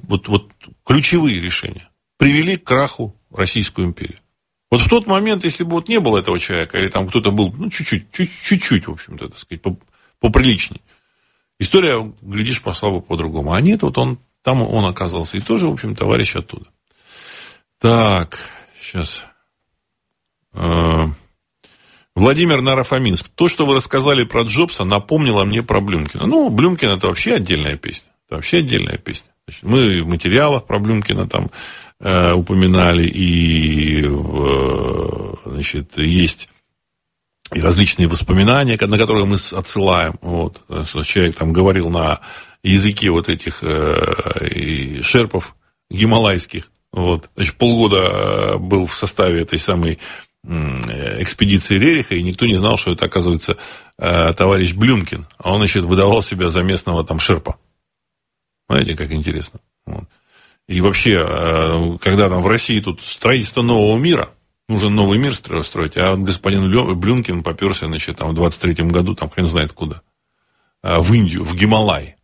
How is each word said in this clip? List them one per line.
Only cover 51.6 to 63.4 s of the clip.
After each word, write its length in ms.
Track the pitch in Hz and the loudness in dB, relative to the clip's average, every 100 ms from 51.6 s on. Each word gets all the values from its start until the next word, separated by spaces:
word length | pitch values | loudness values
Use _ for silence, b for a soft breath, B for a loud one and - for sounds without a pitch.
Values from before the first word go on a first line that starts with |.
| - 95 | 2 2
Рериха, 360 | 143 160 110 | 4 2 0
и 80 | 87 | -2
никто 240 | 90 90 120 | -2 0 0
не 100 | 92 | 2
знал, 200 | 107 - | 2 0
что 160 | - | -2
это, 140 | 87 - | -2 -2
оказывается, 500 | 92 87 82 - - B B B - | 0 0 0 -2 -6 B B B -6
э, 340 | 85 87 82 | -2 2 2
товарищ 400 | 82 92 98 90 | 2 2 4 2
Блюмкин. 520 | 90 117 117 85 - 82 - | 2 2 2 0 -8 -12 -10
А 120 | 90 | -2
он, 80 | 101 | 0
значит, 260 | 101 101 | 2 0
выдавал 380 | 87 92 98 104 | 2 4 4 4
себя 260 | - 92 87 | 0 -2 -2
за 140 | 87 | 0
местного 420 | 92 92 - 82 | 0 -2 -2 -4
там 160 | 78 80 | -2 -2
шерпа. 380 | - 85 - - _ _ _ _ _ _ _ _ _ _ - | 0 0 -2 -10 _ _ _ _ _ _ _ _ _ _ -2
Знаете, 280 | 69 - 78 | 0 0 -4
как 160 | 73 | -4
интересно. 480 | 78 76 - - - _ _ | -4 -4 -6 -8 -16 _ _
Вот. 200 | - - - b b b b b - | -16 -14 -16 b b b b b -6
И 120 | 90 | 0
вообще, 420 | 98 95 127 92 78 | 2 2 2 2 2
э, 720 | 78 82 80 80 82 85 85 | -2 0 0 2 0 0 -2
когда 300 | 95 98 98 | 2 4 4
там 120 | 90 | 2
в 40 | 90 | 2
России 340 | 113 - 107 | 0 0 -2
тут 220 | 95 82 | -2 -8
строительство 600 | - - 117 131 | -10 -2 0 2